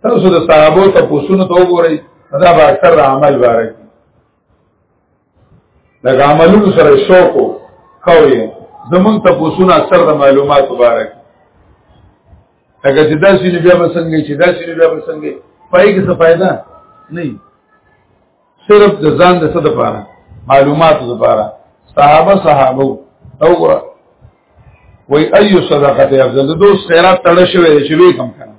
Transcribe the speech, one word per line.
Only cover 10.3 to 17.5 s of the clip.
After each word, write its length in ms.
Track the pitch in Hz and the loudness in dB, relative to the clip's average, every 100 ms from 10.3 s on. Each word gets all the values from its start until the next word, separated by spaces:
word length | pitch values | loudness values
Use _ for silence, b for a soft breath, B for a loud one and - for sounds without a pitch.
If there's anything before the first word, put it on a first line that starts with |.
| 139 143 143 123 120 | 2 0 0 -2 0
باره 280 | 120 117 | 0 0
کې. 120 | 110 - _ _ _ _ _ _ _ _ _ _ _ _ _ _ _ _ | -6 -14 _ _ _ _ _ _ _ _ _ _ _ _ _ _ _ _
لکه 260 | 139 139 151 | -2 0 0
چې 40 | |
داسې 320 | 151 190 190 180 | 0 0 0 -2
نو 80 | 175 | -2
بیا 140 | 170 | 0
به 140 | 180 170 | 2 0
څنګه، 300 | 170 165 160 147 | -4 -6 -6 -6
چې 60 | 143 | -2
داسې 240 | 175 170 165 | -2 -4 -10
نو 60 | |
بیا 140 | 165 165 | -2 -2
به 120 | 156 | -2
څنګه، 300 | 156 156 151 - _ _ - | -10 -12 -12 -14 _ _ -4
پای 240 | - 208 | 0 0
کې 120 | 190 185 | 0 -4
څه 80 | |
فایده 500 | 180 165 170 190 - - - _ _ _ | -2 0 0 -2 -6 -12 -20 _ _ _
نه 100 | 160 | -14
وي. 160 | 156 104 _ | -14 -14 _